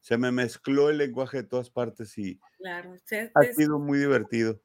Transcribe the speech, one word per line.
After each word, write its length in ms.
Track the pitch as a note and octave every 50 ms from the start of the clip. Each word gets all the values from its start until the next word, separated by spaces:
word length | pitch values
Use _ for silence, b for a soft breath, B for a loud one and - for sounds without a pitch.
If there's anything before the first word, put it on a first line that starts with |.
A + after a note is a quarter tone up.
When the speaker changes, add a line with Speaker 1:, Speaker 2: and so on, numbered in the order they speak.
Speaker 1:
se 160 | _ - A#2 A#2
me 140 | B2+ B2
mezcló 580 | B2 B2+ B2 A#2 - - _ - C#3 C#3 C#3+ D3
el 80 | D3+ D3
lenguaje 380 | C#3+ C#3 A#2+ B2+ C3 B2+ - C3+
de 60 | A#2 G2
todas 200 | - B2 B2 -
partes 460 | _ B2+ A#2+ A2+ G#2 _ A#2 G#2 - -
y 240 | G#2 F#2+ F#2 - _ _ _ _
Speaker 2:
Claro, 360 | F#3 F#3 F3 F3 F3 F3+ F3+
o 40 | F3+ _
sea, 300 | - A3 G#3 A3+ A3+ _
Speaker 1:
ha 60 | D3+
Speaker 2:
es 160 | D3 - A#3 F#3+
Speaker 1:
sido 220 | D3+ D3+ D3+ C#3+
muy 200 | C#3+ C#3+ C#3 C#3
divertido. 640 | C#3+ C#3+ C3+ B2 G#2+ - - A#2 A2+ A2+ A2 G#2 _